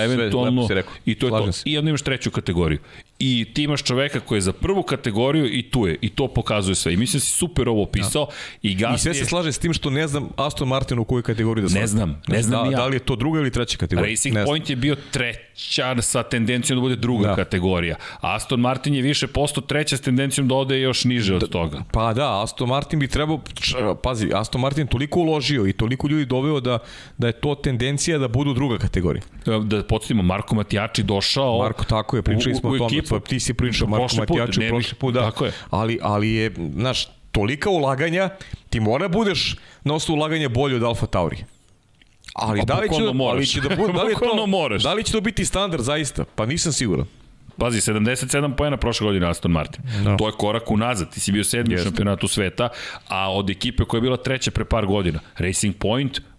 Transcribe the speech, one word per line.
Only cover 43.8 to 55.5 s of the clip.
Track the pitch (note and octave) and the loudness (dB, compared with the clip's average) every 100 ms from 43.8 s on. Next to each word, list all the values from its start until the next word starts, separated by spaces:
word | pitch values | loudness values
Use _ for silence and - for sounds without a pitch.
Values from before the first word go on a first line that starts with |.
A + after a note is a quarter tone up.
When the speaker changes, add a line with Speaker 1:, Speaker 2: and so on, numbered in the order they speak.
| G#3 | 2
Speaker 1:
da | F3+ | 2
li | G#3+ | 0
je | |
Speaker 2:
<laughs> | G#3 | 2
Bukvalno | A#3+ A3 | 2 2
Speaker 1:
to, | G#3 | 2
Speaker 2:
moraš. | F#3+ C#3+ G#2 | 2 2 0
Speaker 1:
da | C#3+ | 0
li | G3+ | 0
će | A3 | 0
to | A3 | 0
biti | G#3 - | 0 0
standard | F3+ F#3 G3+ E3 | 0 0 0 -2
zaista? | A#2+ D3 D3+ - - | 0 0 -2 -4 -6
Pa | - A2 | -2 -2
nisam | E3 E3 | 0 0
siguran. | C3+ A#2+ D2 - - - - - - | 0 0 0 -2 -8 -20 -20 -20 -4
Speaker 2:
Pazi, | A#2 A2+ | 0 0
sedamdeset | G#2 G#2+ G#2+ C3 C3 | 0 2 2 0 0
sedam | C#3+ C#3+ C3+ | 0 0 0
poena | D3 C3 | 0 0
prošle | A#2+ A2+ G#2 | 0 0 2
godine | F#2+ F2 | 2 2
Aston | E2+ F#2 | 0 2
Martin. | D#2+ D2+ - B2+ G#2 | 2 0 -6 -6 0
Speaker 1:
Da. | G#2 G2+ | 2 2
Speaker 2:
To | G#2+ | 2
je | |
korak | - G#2 A2+ A2+ | 0 0 0 0
unazad. | G#2+ A#2 A#2 E2+ | 0 2 0 -4
Ti | - | -4
si | - | 0
bio | G2+ | 0
sedmi | G2 A#2 A#2+ | 2 0 0
u | |
Speaker 1:
Jeste. | F2+ | 0
Speaker 2:
šampionatu | F#2 E2+ G2+ G2 G2 | 0 0 0 0 -2
sveta, | - F#2+ - B2 - - - - | 0 -2 0 -2 -4 -12 -14 -8
a | F#2+ F#2+ | -4 0
od | F#2+ G2 | 0 0
ekipe | G2 B2 - | -2 -2 0
koja | A#2+ A#2 | 0 2
je | |
bila | B2+ B2+ | 2 0
treća | B2 C3 - | 0 -2 -2
pre | G#2 | -2
par | G#2+ A#2 G2+ | 0 0 2
godina, | G2+ F2 D#2 - - | 2 2 -2 -6 -4
Racing | F2+ | -2